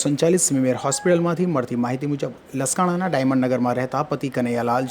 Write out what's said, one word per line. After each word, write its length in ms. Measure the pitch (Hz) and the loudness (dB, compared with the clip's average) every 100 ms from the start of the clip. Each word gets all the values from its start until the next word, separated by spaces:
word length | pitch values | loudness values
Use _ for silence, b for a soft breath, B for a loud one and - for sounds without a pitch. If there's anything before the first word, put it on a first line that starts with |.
સંચાલિત 420 | 147 143 165 180 - | 0 2 2 2 2
સિનિયર 360 | 135 127 123 | 2 0 0
હોસ્પિટલમાંથી 640 | 139 135 180 175 170 170 180 | -2 0 2 2 2 0 0
મળતી 240 | 139 120 120 | 0 -2 -2
માહિતી 260 | 120 131 147 | -2 -2 -4
મુજબ 480 | 143 143 - - 135 | -4 -4 -8 -8 -4
લસકાણાના 460 | 135 - 180 175 185 | -2 0 0 0 0
ડાયમંડ 320 | 143 131 131 127 | 2 2 2 2
નગરમાં 320 | 123 123 123 | 2 0 0
રહેતા 240 | 127 135 147 | -2 -2 -2
પતિ 200 | 135 135 | -4 -2
કનૈયાલાલ 560 | 127 120 120 120 123 | -2 -2 0 0 0